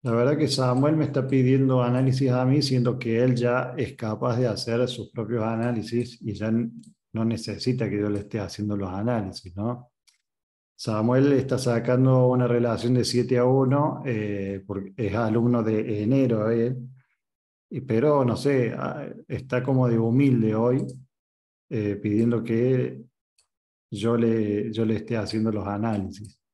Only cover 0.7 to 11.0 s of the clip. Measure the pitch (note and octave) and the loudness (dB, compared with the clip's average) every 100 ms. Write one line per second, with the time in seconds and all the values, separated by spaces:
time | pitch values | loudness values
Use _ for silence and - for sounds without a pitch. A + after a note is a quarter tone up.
0.7 | B2+ D3 D#3 C#3+ C#3 C3 C3+ B2+ C3+ C3+ | 2 2 2 0 -2 0 2 4 4 4
1.7 | B2+ A#2+ B2 C3 C3 C3 B2 B2+ C#3+ - | 2 2 2 2 2 2 2 2 2 2
2.7 | B2+ A#2+ B2+ A#2+ A2+ B2+ A#2 A#2+ B2 C3+ | 2 0 -2 -2 2 2 2 0 0 -2
3.7 | C3+ C3 - A2 G#2+ B2+ A#2 B2 G2+ - | -6 -8 -6 -6 -4 -2 0 0 -2 -2
4.7 | A#2 B2 - G#2 - G#2 A#2 A2 A2+ A#2 | 0 -2 -4 -10 -8 -4 -2 -2 -2 -2
5.7 | A#2 G#2+ A#2 A#2+ - - F#2+ A2 A2+ A#2+ | -4 -4 -4 -4 -8 -10 -6 -2 -2 -2
6.7 | - - _ _ A2+ A2+ A2 - G2+ - | -8 -20 _ _ -4 -2 -2 -6 -6 -4
7.7 | B2 A2 G2+ G#2 G2+ G2 A2+ F#2+ - G#2 | -2 -2 -2 -2 -4 -4 -8 -8 -6 -6
8.7 | G#2 F#2+ F#2+ A2+ A#2 F#2+ - F2+ F2+ A2 | -4 -4 -4 -2 -2 -4 -10 -14 -6 -6
9.7 | B2 - _ _ _ _ _ _ _ _ | -6 -12 _ _ _ _ _ _ _ _
10.7 | _ - G#2+ | _ -4 -2